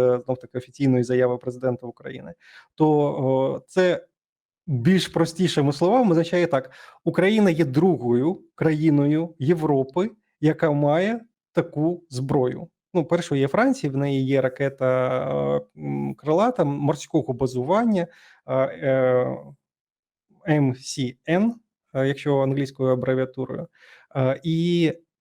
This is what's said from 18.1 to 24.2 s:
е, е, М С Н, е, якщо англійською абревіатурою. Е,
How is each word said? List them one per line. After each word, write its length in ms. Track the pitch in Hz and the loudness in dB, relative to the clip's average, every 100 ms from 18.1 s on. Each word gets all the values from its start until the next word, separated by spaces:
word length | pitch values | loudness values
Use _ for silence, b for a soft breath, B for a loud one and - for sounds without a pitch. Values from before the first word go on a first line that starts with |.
| b b b - | b b b -4
е, 80 | 131 | -2
е, 800 | 135 160 147 135 127 127 131 127 143 143 _ _ _ _ _ _ _ _ - | -2 -2 0 2 2 2 0 -6 -14 -20 _ _ _ _ _ _ _ _ 0
М 260 | 151 135 127 | 2 2 -2
С 380 | - - 123 - - | -10 -6 -6 -6 -2
Н, 260 | 175 226 233 _ _ _ | 0 0 -4 _ _ _
е, 120 | 135 135 | -2 -2
якщо 300 | 139 147 139 | -2 0 0
англійською 540 | 135 135 135 - 131 | 0 -2 -4 -2 0
абревіатурою. 760 | 127 123 131 131 - 131 - 165 b b b b | 0 0 -2 -2 -6 -10 -10 -12 b b b b
Е, 240 | 139 | -2